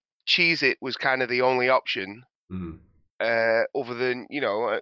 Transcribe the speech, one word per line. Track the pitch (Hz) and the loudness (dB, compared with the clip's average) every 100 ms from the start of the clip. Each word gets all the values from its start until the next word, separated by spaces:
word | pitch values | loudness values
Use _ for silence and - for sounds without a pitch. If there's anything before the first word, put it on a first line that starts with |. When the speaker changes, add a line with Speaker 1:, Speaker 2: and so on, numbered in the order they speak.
| _ _ - | _ _ -2
Speaker 1:
Cheez-It | - 170 160 135 - | 2 2 2 0 0
was | 135 - | -4 -4
kind | 139 131 | -2 0
of | 123 | 0
the | 123 | 2
only | 127 127 127 | 2 4 4
option, | 131 - 120 95 110 127 _ _ | 2 0 -6 -6 -12 -20 _ _
Speaker 2:
Mm. | 92 85 78 - _ _ - | -10 -10 -12 -18 _ _ -4
Speaker 1:
uh, | 110 113 113 113 - | 0 2 2 2 0
other | 139 120 120 | -4 -6 -2
than, | 127 123 - | -2 -2 -6
you | 143 | -4
know, | 123 104 117 | -2 -2 -2
uh, | 107 | -4